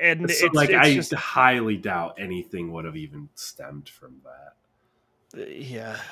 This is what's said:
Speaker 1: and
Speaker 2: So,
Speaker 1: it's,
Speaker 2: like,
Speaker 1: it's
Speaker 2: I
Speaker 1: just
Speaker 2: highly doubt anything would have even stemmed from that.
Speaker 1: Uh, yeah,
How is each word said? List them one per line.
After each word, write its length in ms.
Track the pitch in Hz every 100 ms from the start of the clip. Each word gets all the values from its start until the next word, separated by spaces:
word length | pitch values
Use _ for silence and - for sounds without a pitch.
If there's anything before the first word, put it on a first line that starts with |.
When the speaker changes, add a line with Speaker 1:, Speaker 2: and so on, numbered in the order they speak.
Speaker 1:
and 300 | 170 165 170
Speaker 2:
So, 160 | 165 175
Speaker 1:
it's, 80 |
Speaker 2:
like, 160 | 151 139
Speaker 1:
it's 80 | -
Speaker 2:
I 160 | 147
Speaker 1:
just 200 | 135 120
Speaker 2:
highly 640 | 147 - 131 127 123 110 101
doubt 380 | 101 90 85 -
anything 520 | 90 90 87 92 85
would 120 | 82
have 120 | 80 78
even 320 | 78 73 73
stemmed 540 | - - - - 71 -
from 320 | - 71 65
that. 1160 | 67 67 71 _ _ _ _ _ _ _ _ -
Speaker 1:
Uh, 60 | -
yeah, 500 | - 135 117 113 107 -